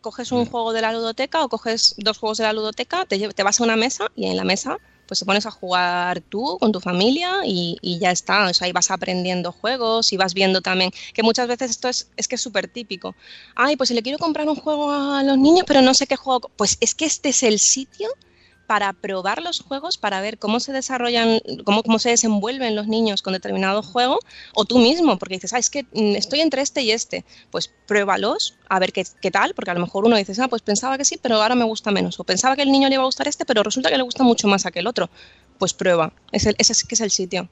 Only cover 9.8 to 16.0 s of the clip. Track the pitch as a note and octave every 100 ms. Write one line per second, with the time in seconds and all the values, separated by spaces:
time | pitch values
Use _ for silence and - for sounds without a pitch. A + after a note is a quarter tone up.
9.8 | A3+ A3+ A3 F#3 F#3 F3+ G3 F#3 F#3 F#3
10.8 | F#3 - - - A3+ A#3 A#3+ A#3+ B3+ -
11.8 | B3+ B3 - - A3 B3 - G3+ - A#3+
12.8 | A3+ F3+ F#3+ - - - - - B3+ D4
13.8 | B3+ A#3+ A3+ D4+ E4+ D#4 D4+ D4 D4+ D4
14.8 | D4 C#4+ C#4 C#4 C#4 C4+ C#4 F4 F4+ C#4+
15.8 | B3+ C4